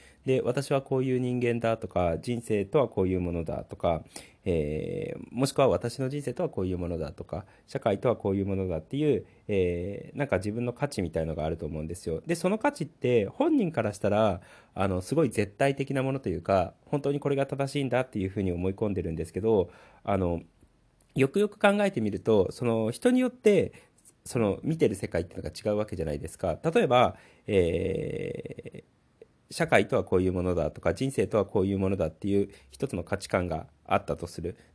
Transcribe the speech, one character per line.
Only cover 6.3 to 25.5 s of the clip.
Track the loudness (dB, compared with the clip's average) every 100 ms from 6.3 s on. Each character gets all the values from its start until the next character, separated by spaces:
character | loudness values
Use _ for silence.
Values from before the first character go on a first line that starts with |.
と | -4
は | -4
こ | -2
う | -2
い |
う | -2
も | -4
の | -4
だ」 | -6 -8
と |
か、 | -10 -10 -10 -18 -10
「社 | -4
会 | 0 0
と | 2
は | 0
こ | 0
う | 0
い |
う | 0
も | -2
の | -2
だ」 | -4
っ |
て | -4 -2
い | 2 0
う、 | -2 _ -2
え | 0 2 0 -6 -8 -10
ー、 | -6
な | -2
ん |
か | 0
自 | -2
分 | -4 -4
の |
価 | -4 -4
値 | -2
み | -4
た | -2
い | -2
の |
が | -2 -4
あ |
る | -4
と |
思 | -6 -6
う |
ん | -8
で |
す | -8 -6
よ。 | -6 -4
で、 |
そ | -4 -2
の | 0
価 | -2
値 | -4
っ | -8
て | -4 2 2
本 | 2 0 2 2
人 | 2
か | 0
ら | -2
し | 0
た | 0
ら、 | 4 4 0 -6 -20 -12
あ | -2 0
の、 | 0
す | -2
ご | 0
い | 2
絶 | 2 -2 2
対 | 0
的 | 0 -2
な | -2
も | -2
の | -2
と | -4
い | -4
う |
か、 | 2 2 2 -4
本 | -6 -4
当 | -2
に | -2
こ | 0
れ | 0
が | 0
正 | -2 -2
し | -2
い |
ん | 0
だ | 0
っ | 0
て | -2
い | -2
う |
ふ | 0
う |
に | 0
思 | 0 -2
い |
込 | 0 -2
ん |
で | 0
る | -2
ん | -4
で |
す | -6
け | -2
ど、 | 2 4 2 -4 -20 -10
あ | -2 0
の、 | 2 -2 -6 _ _ _ _ _ _
よ | 0 2
く | 2
よ | -2
く | 4
考 | 4 4
え | 2
て | 0
み | -2
る | -2
と、 | 4 4 4
そ | 0 -2
の、 | 0 -2
人 | 0 2
に | 4
よ | 2
っ |
て、 | 2 4 4 4 -4 -20 _ _ _
そ | -6 0
の、 | 0 0
見 | -2 2
て | 2
る |
世 | 2 -4
界 | -4
っ |
て | -4 -6
い |
う |
の | -10